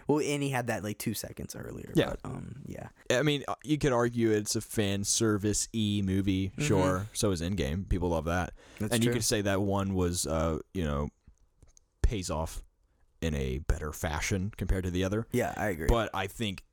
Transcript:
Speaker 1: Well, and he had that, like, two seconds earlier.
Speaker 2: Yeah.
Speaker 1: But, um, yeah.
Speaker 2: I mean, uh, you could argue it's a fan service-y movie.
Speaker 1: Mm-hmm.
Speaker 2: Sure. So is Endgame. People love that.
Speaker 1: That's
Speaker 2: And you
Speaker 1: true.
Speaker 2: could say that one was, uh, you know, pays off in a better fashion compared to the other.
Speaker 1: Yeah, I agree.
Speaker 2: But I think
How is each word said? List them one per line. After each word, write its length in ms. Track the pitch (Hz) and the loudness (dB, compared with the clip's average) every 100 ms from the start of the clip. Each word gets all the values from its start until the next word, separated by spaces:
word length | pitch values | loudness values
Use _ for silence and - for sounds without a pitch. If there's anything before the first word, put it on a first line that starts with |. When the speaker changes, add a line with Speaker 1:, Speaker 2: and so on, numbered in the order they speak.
| - | 0
Speaker 1:
Well, 100 | 147 | 0
and 240 | 127 143 | 0 0
he 60 | 139 | 0
had 180 | 131 117 | -2 -2
that, 160 | 110 | -2
like, 160 | 104 104 | -4 -6
two 160 | 120 | -4
seconds 400 | 101 - - - | -4 -6 -10 -12
earlier. 380 | - 60 - - | -10 -10 -10 -2
Speaker 2:
Yeah. 160 | - 90 | 0 2
Speaker 1:
But, 100 | - | 0
um, 380 | - - 87 - - | -8 -10 -10 -14 -14
yeah. 220 | - - - - | -12 -14 -8 0
Speaker 2:
I 100 | 123 | 2
mean, 220 | 151 143 - | 2 0 -2
uh, 80 | - | -8
you 160 | - 151 | -2 0
could 140 | 147 | 2
argue 400 | 120 120 117 113 | 4 2 4 4
it's 240 | 107 104 113 | 4 2 -4
a 40 | |
fan 440 | - - 98 98 | -4 -2 0 0
service-y 960 | 101 - 113 104 104 98 - 113 104 104 | 0 2 4 4 2 0 -2 0 2 2
movie. 440 | 95 95 98 95 95 | 2 2 2 2 0
Speaker 1:
Mm-hmm. 140 | - | -2
Speaker 2:
Sure. 440 | 98 98 92 92 104 | 2 4 4 0 -4
So 180 | - 107 | -2 0
is 100 | 87 | 0
Endgame. 480 | 85 98 67 87 92 | -2 -2 -2 -2 -2
People 200 | 92 87 | 0 0
love 160 | 82 | 0
that. 280 | 78 90 85 - - - | 0 -2 -2 -8 -14 -6
Speaker 1:
That's 140 | 107 | -2
Speaker 2:
And 100 | 117 | 2
you 60 | 120 | 2
Speaker 1:
true. 40 | |
Speaker 2:
could 100 | 120 | 2
say 180 | 104 110 | 2 2
that 180 | 101 98 | 2 2
one 320 | 101 98 98 | 2 0 0
was, 320 | 92 87 90 69 | 2 2 0 0
uh, 320 | 80 82 80 - | 0 0 -2 -4
you 100 | 92 | -4
know, 260 | 78 71 73 - - - _ _ - _ _ _ | -2 0 -4 -8 -20 -20 _ _ -20 _ _ _
pays 280 | - 107 90 | 2 2 -2
off 320 | 78 80 - - _ _ _ _ _ | -2 -2 -6 -14 _ _ _ _ _
in 140 | 82 | -2
a 240 | 71 65 65 | 0 -2 -2
better 340 | - 76 76 | 0 0 -2
fashion 600 | - 85 76 - 98 98 - | -4 -2 -2 0 -2 -2 -4
compared 280 | 98 95 | 0 0
to 60 | 90 | 0
the 140 | 90 | 0
other. 220 | 92 104 120 | 2 0 -2
Speaker 1:
Yeah, 220 | 123 104 - | -2 -2 -2
I 120 | 104 | -2
agree. 180 | 87 76 | 0 4
Speaker 2:
But 220 | 117 107 | 4 2
I 140 | 95 95 | -2 -6
think 360 | - 107 92 - | -4 -6 -6 -12